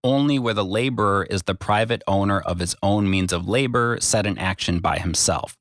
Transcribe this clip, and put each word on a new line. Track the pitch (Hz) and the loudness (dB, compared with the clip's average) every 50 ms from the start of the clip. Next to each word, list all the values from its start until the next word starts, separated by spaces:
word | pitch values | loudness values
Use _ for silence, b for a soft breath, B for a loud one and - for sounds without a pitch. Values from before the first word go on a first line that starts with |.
| - | 2
only | 127 135 139 143 147 143 135 | 2 2 4 2 2 2 2
where | 120 117 107 | 0 0 0
the | 104 101 | 0 -2
laborer | 92 98 110 123 131 123 107 107 101 98 98 95 | 0 0 0 0 0 0 2 2 2 2 2 0
is | - - 95 - | 0 -4 -4 -2
the | - 95 | -2 -4
private | - - - 104 104 113 - 95 87 - | -4 -2 0 2 2 2 0 -2 -4 -2
owner | - 98 98 98 101 101 95 | 0 0 2 2 2 0 0
of | - - 90 87 | -2 -4 -4 -4
his | 90 87 - - | -4 -6 -4 -2
own | - 98 101 107 101 98 | 0 0 2 2 2 2
means | 95 95 92 87 90 | 2 2 0 0 -2
of | 87 90 92 | -4 -2 0
labor | 104 131 135 127 120 123 117 120 120 - | 0 0 0 0 0 0 0 0 0 -2
set | - - - 110 101 | 0 0 2 2 2
in | 101 92 | 0 -2
action | - - 95 95 - - - 90 87 | -2 -4 -4 -4 -2 -2 -2 -2 0
by | 85 80 - - | 0 0 -2 -2
himself | 90 87 80 - - - 85 - - - - _ | -2 -2 -2 0 0 0 0 -2 -4 -8 -14 _